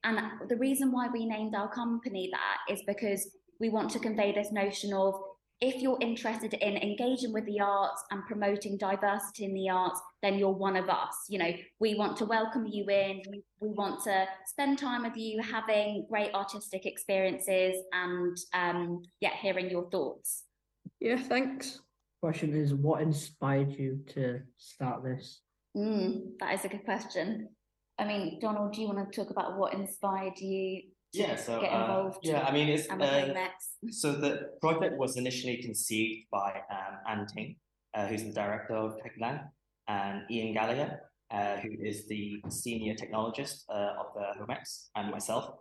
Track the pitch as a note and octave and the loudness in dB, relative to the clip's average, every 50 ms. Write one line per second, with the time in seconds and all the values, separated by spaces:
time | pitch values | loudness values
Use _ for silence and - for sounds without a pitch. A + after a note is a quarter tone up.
0 | - A3+ A3+ G#3+ - - - - - G3+ B3 A3+ C4 C4+ C#4 C4+ C#4 C4 B3+ B3+ | 2 8 6 6 6 6 -4 -8 2 2 4 6 6 6 6 6 6 6 6 6
1 | B3 B3 B3 A#3 A3+ A3+ A3 G#3+ A3 G#3+ G#3+ G3+ G3+ - - B3+ A#3+ A#3 A#3 A3+ | 4 2 2 2 2 2 2 2 0 0 2 0 0 0 -2 -2 0 2 0 0
2 | - - G3 F#3+ F#3 F#3 F#3 - E2 - - - - - G#3 G3 - - G3+ G#3 | 0 -2 -2 0 -2 0 0 0 2 0 0 0 0 -2 -2 -2 0 -2 -2 0
3 | A#3 G#3 G3+ G3 - - - - _ _ _ _ A3 A3+ G#3 A3 G3+ G#3+ - A#3 | 2 0 2 0 -2 -6 -10 -20 _ _ _ _ 0 2 2 2 2 2 -2 0
4 | - A3+ G#3+ G#3+ G#3 G3+ G3+ G#3 G#3 G#3 G#3+ G#3 G3 G3+ G3+ - - G3+ G3+ G3 | -2 0 2 2 2 4 2 2 0 0 0 2 2 2 0 -2 -2 0 2 4
5 | F#3+ G3 F#3+ F#3+ - - - _ _ _ _ _ B3 C4 C4 C4 C4 C4+ B3+ - | 4 4 4 0 -6 -10 -14 _ _ _ _ _ 0 0 2 2 2 2 2 2
6 | A#3 A#3 A#3 - - A3+ A3+ A3+ A3+ G#3+ G#3 - - G#3 G3 - - G#3 G#3 G3+ | 2 0 0 0 -2 -2 -2 -2 -4 -4 0 2 2 2 2 2 0 0 0 0
7 | A#3+ B3 C4 B3+ B3+ A#3 G#3+ A3 A3 G#3+ G#3 G#3 G3+ G3+ G3+ G3 G3 - - - | 2 2 2 2 0 0 0 -2 -2 0 2 2 4 4 4 4 4 2 0 -4
8 | - - G3+ G3 F#3+ - A3 G#3 G3+ G3+ G3+ G3+ G#3 G#3 G3+ F#3+ G#3 F#3+ G3 G3 | -6 -6 -6 -6 -6 -6 -2 0 2 2 2 2 0 -4 -2 0 0 0 2 4
9 | - G3+ G3 A3 G#3+ - - - G#3 G3 G3 F#3+ F#3+ F#3+ F#3 F#3 F#3 F3+ - - | 4 2 2 2 -2 -6 -8 -6 -4 -2 -2 0 0 2 4 4 4 2 0 -2
10 | - - _ _ - G3+ G3 G3 G3 G3 F#3+ F#3+ F#3+ G3 F#3+ F#3 F3+ F#3 E3+ G#2 | -8 -10 _ _ 0 2 4 4 4 4 4 4 2 2 2 2 2 2 2 2
11 | - - - - - - G3+ F#3+ E3 E3+ F3 - - - _ _ A3 A3 G#3 G#3+ | 0 -2 -4 -8 -8 -6 -2 0 0 0 0 -2 -8 -16 _ _ 2 2 4 4
12 | G#3 - - - A#3 G3+ A#3 A3 A3 A3+ - C4 A3 G#3+ G#3 G#3 G3 G3 G3 G3 | 2 0 0 -2 0 2 2 2 2 2 0 -2 -2 -2 -2 -2 2 4 4 4
13 | G3 G3 G3 F#3+ F#3+ G3 G3+ G3+ - _ _ _ G#3+ G#3+ G#3+ G#3 G3+ F#3+ - - | 4 4 0 -6 -8 -10 -12 -14 -14 _ _ _ -4 -4 -2 0 0 -2 -2 -2
14 | - A3+ G3 F#3+ F#3+ F#3+ F#3+ - - - - - C#4 C#4 C#4 C#4 C#4+ C4 B3 A#3+ | 0 2 4 4 4 2 -2 -10 -10 -10 -2 0 2 2 2 2 2 0 0 0
15 | A#3 A#3 A#3 A3+ A3 A3 G#3+ G#3+ A3 - A3 A3 A3 A3 G#3+ G#3 G#3 G#3 G#3 G3+ | -2 -2 -4 -4 -4 -2 -2 -2 -2 -2 -2 -2 2 4 4 4 4 2 0 -4
16 | - - A3 G#3 G#3 G#3 - G3 G3 G3 - G3+ - - - F#3+ - G3 - - | -4 -2 0 0 0 2 0 -2 -2 -2 -6 -10 -10 -6 -8 -4 -4 -4 -6 -6
17 | - - G3 F#3+ F#3+ F#3+ F3+ - - - F#3+ F#3 F#3 F#3 F#3 F#3 F#3 - - F3+ | -2 2 2 4 4 4 2 0 0 2 4 6 6 4 2 0 -4 -2 -2 0
18 | F3+ F3+ F3+ F3+ F3 F3 F3 F3 - - - F3+ F3+ F3 E3+ F3 F3 E3+ F3 F3 | 0 0 0 0 0 0 0 -2 -8 -2 0 2 2 2 2 0 0 -2 -4 -6
19 | F3 - _ _ G3+ - - - - G3 F#3 F#3 F#3 F3+ F3+ F3 F3+ F3+ - F#3 | -8 -14 _ _ -2 0 0 0 0 0 0 0 0 0 -2 -2 -2 -2 -2 -2
20 | C#3+ B2+ - - _ - - - - _ _ _ _ _ _ _ _ - _ _ | 0 -2 -4 -6 _ -8 -8 -8 -8 _ _ _ _ _ _ _ _ -20 _ _
21 | - A3+ A#3+ B3+ C4 - B3 B3+ C4+ C4+ - - - - - - - _ _ _ | 0 0 0 0 0 0 2 2 2 0 -2 -6 -8 -10 -12 -14 -20 _ _ _
22 | _ _ _ _ - E3 D#3 - E3 D3+ D3 D#3 D3+ C#3+ C#3+ C#3 C#3+ D3+ D#3 - | _ _ _ _ -2 -2 0 0 0 0 2 2 2 2 2 4 4 4 4 4
23 | D#3 D#3+ D3+ - - - - _ C#3 C#3 C#3 C#3 C#3 C#3 - - C#3 C3 C3+ C#3 | 2 2 2 0 -2 -8 -8 _ 0 2 4 4 2 2 0 -2 -2 -2 -2 -4
24 | - - - D3 C3 B2 B2 C3 - - _ _ - - - - C3+ B2+ A#2+ A#2+ | -8 -8 -4 -2 -2 0 -2 -4 -8 -14 _ _ -20 -20 -10 -6 -4 -4 -4 -4
25 | B2+ C3 C3 - - - - - _ _ _ _ _ _ _ G3+ G#3 A3 A3 G#3 | -4 -4 -4 -6 -6 -12 -18 -20 _ _ _ _ _ _ _ -2 0 0 2 2
26 | F#3 F#3 - - - - - - G3 - - F#3+ - F#3+ G#3 G3 - - G3 A3 | 2 2 0 -2 -6 -8 -8 -6 -2 -2 -2 -2 -2 -4 -6 -6 -4 -4 -4 -4
27 | - - - F3+ D#3+ G3 A3+ G#3+ - - - _ _ _ _ _ _ _ _ - | -4 -6 -4 -4 -2 -2 -4 -6 -8 -12 -16 _ _ _ _ _ _ _ _ -4
28 | G#3 G#3 G#3 G3+ F#3 E3 - - - A3 G#3 G#3 G#3 G3+ G#3 A3 A3 G#3 G3 G3 | -4 -2 -2 -2 -2 -4 -4 -2 -2 -2 0 0 -2 -2 -2 -4 -2 -2 -2 -2
29 | G3 G3 - - G3 - - G3+ F3+ - F#3 G3 F#3+ - - G3 G3+ F#3+ - - | -4 -4 -4 -6 -6 -4 -2 -4 -2 -2 0 0 0 0 0 -4 -4 -6 -6 -4
30 | - G3 F#3+ F#3+ F#3+ F#3+ F#3 - F#3+ F#3+ F#3+ F#3+ F#3+ F#3+ F#3+ F#3 - - _ _ | -2 -2 0 0 -2 -4 -6 -6 -4 -4 -2 -2 -2 -2 -4 -6 -10 -16 _ _
31 | _ _ - F#3+ G#3 G3+ - - - - - A2+ G3+ - - A2+ A2+ - F#3+ F#3+ | _ _ -2 0 0 0 0 -2 -2 -2 0 0 2 2 2 2 2 4 2 2
32 | F#3+ F#3+ F#3 - - E3 D#3 C#3+ C3+ C3+ C#3 D3 D3+ D3+ D3 D#3 D3+ - - - | 2 0 -4 -2 0 2 2 2 4 4 4 4 6 6 4 2 2 0 0 2
33 | C#3+ C#3 C#3 C#3+ C#3 C#3 C#3 - - - - - - - - - - A#2 - - | 4 4 6 4 4 4 0 -2 -2 -4 -6 -10 -12 -12 -12 -10 -10 -8 -6 0
34 | - D3+ C#3 C#3+ D3 C#3+ - - - - - - - D#3+ E3 E3 F#3+ E3+ - C3+ | 0 0 2 2 2 2 0 0 -4 -8 -8 0 2 2 4 4 2 0 2 2
35 | C3 A#2 - B2+ B2 B2+ B2+ B2 B2 B2+ A#2+ A#2+ B2 A#2 G#2+ - - - A2 G#2+ | 0 0 0 -2 -2 -2 -2 -2 -2 -4 -4 -4 -4 -4 -4 -2 -2 0 2 2
36 | A2 A2+ A2 A2 - _ - G2+ G2 G2 F#2+ G2 - - G2+ G2 F#2+ G2 G2 F#2+ | 2 0 0 -6 -8 _ -4 -2 -2 -2 -2 -4 -8 -8 -8 -8 -6 -8 -10 -8
37 | - A2 A2 G#2 G2+ G#2 - G#2+ A2 C3+ - _ _ _ _ _ _ _ - G#2+ | -6 -4 -4 -4 -4 -6 -6 -8 -8 -8 -10 _ _ _ _ _ _ _ -4 -4
38 | G2+ G2+ A2+ G#2 A2 G#2+ G#2 A2 G#2 G2+ G#2 A2+ - - A#2 A2 A2 A2 A2 - | -2 -2 -2 -4 -4 -4 -4 -2 -2 -2 -2 -4 -4 -4 -2 -2 -2 -2 -4 -8
39 | - - - G#2+ A2+ A#2+ C#3 D3+ - - _ _ _ _ _ _ _ - G#2 G2+ | -12 -14 -8 -6 -4 -4 -4 -6 -8 -12 _ _ _ _ _ _ _ -4 -2 -2
40 | G2 G2 G2 G2+ G2+ - A#2+ A#2 A2 A2 G#2+ A2 A2 A#2 A#2+ C3+ D3 D#3 - - | -2 -2 -4 -6 -6 -4 -4 -2 -2 0 0 0 0 2 2 0 0 -2 -4 -10
41 | - - _ _ _ _ A2+ G2+ G2+ G2+ G2+ G2 - A2 G#2 - G#2 G#2+ G#2 - | -14 -18 _ _ _ _ -2 0 0 0 0 -2 -4 -8 -8 -4 -4 -4 -4 -6
42 | - - G#2+ G#2 G2+ G#2 G#2 G#2 - - - - - B2 A#2 A2+ A2 G#2+ G#2+ A2 | -6 -6 -6 -4 -4 -4 -6 -8 -8 -8 -8 -6 -4 -4 -2 -2 -2 -2 -2 -4
43 | - - G#2+ A2 A2 A2+ A2+ - C#3+ D3 - - - - G#2+ G#2 G2+ G2+ - - | -6 -4 -2 0 0 0 -2 -4 -6 -6 -8 -12 -10 -6 -2 -2 -2 -2 -2 -4
44 | - - - G#2+ G2+ G2 G2+ G2 G#2 G#2+ C3 - - - - - - - _ G#2+ | -8 -8 -6 -6 -4 -4 -6 -6 -6 -6 -6 -6 -6 -12 -14 -14 -14 -8 _ -4
45 | G2+ G2+ G2+ G#2 - - A2 B2 - - - - | -4 -4 -4 -4 -4 -2 -2 -2 -2 -4 -12 -16